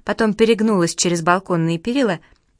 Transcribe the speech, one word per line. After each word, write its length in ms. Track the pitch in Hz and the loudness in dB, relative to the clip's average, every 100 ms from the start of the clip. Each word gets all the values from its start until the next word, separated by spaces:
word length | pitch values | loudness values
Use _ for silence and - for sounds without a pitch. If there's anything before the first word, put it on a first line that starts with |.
Потом 320 | - 208 220 | -8 -2 -2
перегнулась 600 | 214 226 220 220 190 165 | 2 2 2 2 2 0
через 280 | - 180 170 | 0 -2 0
балконные 560 | 165 185 190 175 165 165 | 0 0 0 -2 0 -2
перила 400 | 226 262 233 160 _ _ _ | -4 -2 -2 -4 _ _ _